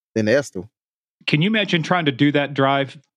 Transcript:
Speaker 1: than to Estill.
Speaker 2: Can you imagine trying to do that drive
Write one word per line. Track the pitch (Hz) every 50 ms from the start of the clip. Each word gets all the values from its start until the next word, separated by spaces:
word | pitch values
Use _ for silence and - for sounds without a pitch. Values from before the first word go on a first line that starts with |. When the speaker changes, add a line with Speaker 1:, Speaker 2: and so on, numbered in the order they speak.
| _ _ _
Speaker 1:
than | 110 110
to | 107
Estill. | 120 147 - - - 92 92 - _ _ _ _ _ _ _ _ _ _ _
Speaker 2:
Can | - - 151
you | 170 214
imagine | 220 220 202 - 180 165
trying | 151 - 180 180 160
to | 143
do | 131 117 147 147
that | 143 147 143 135 143
drive | 139 135 135 139 139 139 131 - 151 _ _ _